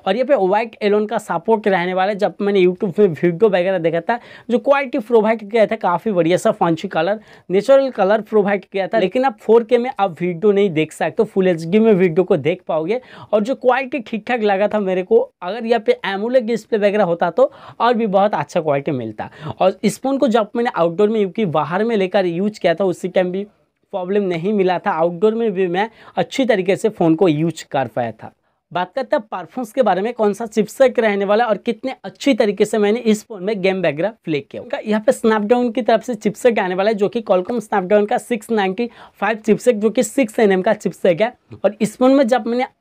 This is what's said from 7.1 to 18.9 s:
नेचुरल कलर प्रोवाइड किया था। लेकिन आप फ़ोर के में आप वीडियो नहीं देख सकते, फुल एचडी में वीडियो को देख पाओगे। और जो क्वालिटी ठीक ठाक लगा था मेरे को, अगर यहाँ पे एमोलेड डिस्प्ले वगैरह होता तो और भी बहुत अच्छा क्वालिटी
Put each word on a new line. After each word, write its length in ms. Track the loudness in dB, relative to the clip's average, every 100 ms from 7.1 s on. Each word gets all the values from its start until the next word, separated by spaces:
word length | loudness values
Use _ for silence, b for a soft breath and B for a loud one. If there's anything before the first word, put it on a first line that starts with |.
| -4 B B -4
नेचुरल 400 | -2 4 4 4
कलर 300 | 0 0 0
प्रोवाइड 400 | 0 0 2 -2
किया 220 | -4 -6 -2
था। 100 | 0
लेकिन 260 | 0 0
आप 140 | -2 -2
फ़ोर 240 | 2 2
के 140 | 4 0
में 120 | 0 -2
आप 220 | -4 -2
वीडियो 320 | -6 0 2
नहीं 180 | 2 2
देख 220 | 0 -4
सकते, 320 | -2 -4 -2
फुल 240 | -2 0 0
एचडी 300 | 0 0 2
में 140 | 4
वीडियो 320 | 4 4 2
को 120 | 2 0
देख 240 | 0 -4 -4
पाओगे। 320 | -4 -2 -6 B B B
और 100 | -2
जो 120 | 0
क्वालिटी 440 | 0 0 0 -2 -6
ठीक 240 | -6 -8 -4
ठाक 160 | -2
लगा 260 | 0 2 0
था 120 | 0
मेरे 220 | -2 -2
को, 160 | 2 2 2 _
अगर 240 | -10 -8 -2
यहाँ 160 | 0 2
पे 120 | -2
एमोलेड 420 | -2 -4 0 0 0
डिस्प्ले 320 | -4 -4 0
वगैरह 260 | 0 2
होता 260 | 0 0 0
तो 200 | 2 0 B B B
और 140 | 0
भी 120 | 2 2
बहुत 280 | 2 2
अच्छा 260 | 0 -2 -2
क्वालिटी 300 | 0 -2 -2